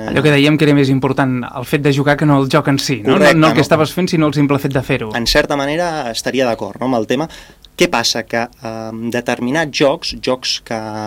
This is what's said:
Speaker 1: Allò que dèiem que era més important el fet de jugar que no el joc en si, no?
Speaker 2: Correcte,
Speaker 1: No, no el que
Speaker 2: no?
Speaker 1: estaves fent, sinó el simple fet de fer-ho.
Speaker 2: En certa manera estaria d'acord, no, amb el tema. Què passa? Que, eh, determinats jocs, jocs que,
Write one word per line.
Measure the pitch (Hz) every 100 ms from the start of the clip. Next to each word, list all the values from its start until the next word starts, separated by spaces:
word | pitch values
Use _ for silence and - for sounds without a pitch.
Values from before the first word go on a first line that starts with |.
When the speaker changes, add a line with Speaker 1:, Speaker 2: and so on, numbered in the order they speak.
| 110
Speaker 1:
Allò | 135
que | 147
dèiem | 143 147 151
que |
era | 151
més | 143 135
important | 135 131 135 131 127
el | 120 135
fet | 127 156
de | 147
jugar | 139 143 147
que | 151
no | 139
el | 135
joc | 151 147
en | 139
si, | - 120
no? | 107
Speaker 2:
Correcte, | 131 147
Speaker 1:
No, | 156
no | 156
el |
que | 120
Speaker 2:
no? | 139
Speaker 1:
estaves | 160 151
fent, | - 180
sinó | 170 151
el |
simple | 147 139 135
fet | 143
de | 135
fer-ho. | 123 127 110
Speaker 2:
En | 120 113
certa | 147 147 143
manera | 139 160 175 156 123
estaria | 110 127 123 123
d'acord, | 110 101 -
no, | 127
amb | 120
el | 104
tema. | 127 160 - - - _ -
Què | 135
passa? | 120 113 120
Que, | - 117 117
eh, | - 113 113 110 113 117
determinats | 120 123 120 123 156 151 -
jocs, | 139 170 - 117
jocs | 127 127 - -
que, | - 113 110 107